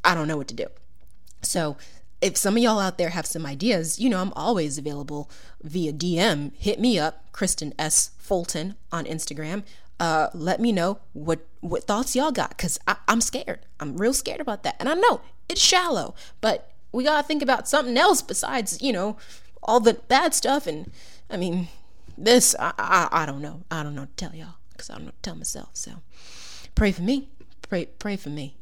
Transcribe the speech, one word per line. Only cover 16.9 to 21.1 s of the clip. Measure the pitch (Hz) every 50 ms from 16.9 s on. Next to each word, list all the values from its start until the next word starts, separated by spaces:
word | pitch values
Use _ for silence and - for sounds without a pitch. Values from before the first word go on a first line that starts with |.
| -
we | 240 254
gotta | 294 311 294 294
think | 294 320 294 285
about | 254 262 214 233
something | - - 302 269 247 233
else | 254 330 427 359 -
besides, | - - 196 - - - 277 254 208 - - -
you | 240 277 220
know, | 175 190 214 220 - - - - - - - - -
all | - - 220 247
the | 214 226 -
bad | - - - 247 269 - - -
stuff. | - - 247 277 294 -
And | 180 151 156 175 - - - - -